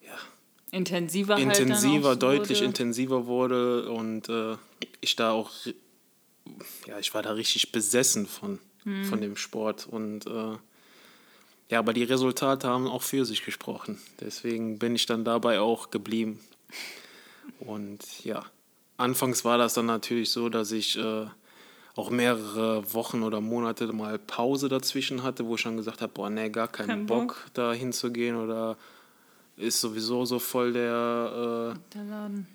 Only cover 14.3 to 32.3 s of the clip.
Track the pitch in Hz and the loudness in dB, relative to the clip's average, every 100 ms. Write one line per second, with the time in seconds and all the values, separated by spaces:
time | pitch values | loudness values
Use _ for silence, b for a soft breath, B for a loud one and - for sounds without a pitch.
14.3 | - 117 113 113 107 117 117 - 113 113 | -6 -4 -2 -4 -2 0 2 2 0 2
15.3 | 117 117 104 107 117 - 110 101 113 110 | 2 4 4 4 2 -2 -6 -2 -2 -2
16.3 | 107 - _ _ B B B B B B | -4 -16 _ _ B B B B B B
17.3 | B B - - 107 101 101 - - 117 | B B -16 -10 -8 -8 -12 -14 -10 -6
18.3 | 107 - _ _ _ _ - 123 127 131 | -6 -8 _ _ _ _ 0 0 2 2
19.3 | 120 117 120 117 120 117 113 - 117 107 | 2 4 6 6 4 2 0 0 0 0
20.3 | 120 117 113 107 110 101 113 110 110 107 | 0 0 0 0 -2 0 0 0 -2 -6
21.3 | - B B B B B - 101 123 120 | -12 B B B B B -8 -2 2 4
22.3 | 113 107 107 113 110 104 117 113 123 110 | 2 -2 0 0 0 0 -4 -2 -2 0
23.3 | 107 110 117 117 110 113 110 107 107 - | -2 -2 0 -2 -2 -4 -2 -4 -6 -6
24.3 | - 123 139 139 135 135 139 127 131 131 | 0 2 2 2 0 0 -2 -2 -2 -4
25.3 | 123 117 113 117 113 107 - 110 - 101 | -4 -2 -2 -2 -2 -6 -6 -8 -4 -4
26.3 | 107 110 110 113 - 107 214 - 117 247 | -2 -2 -2 -4 -4 -4 -2 2 2 2
27.3 | - - - 120 117 127 123 123 120 120 | -6 -8 -2 0 0 -2 -2 -2 0 0
28.3 | 117 110 113 113 110 B B B B B | 0 -2 -2 -2 -4 B B B B B
29.3 | B B - 113 - 120 110 110 123 123 | B B -4 0 0 0 -2 0 0 0
30.3 | 123 - 127 123 120 120 117 120 120 117 | 0 0 2 2 2 2 2 2 0 -2
31.3 | 113 120 117 117 117 - 208 208 214 208 | -2 -2 -2 -4 -6 -12 -12 -10 -8 -6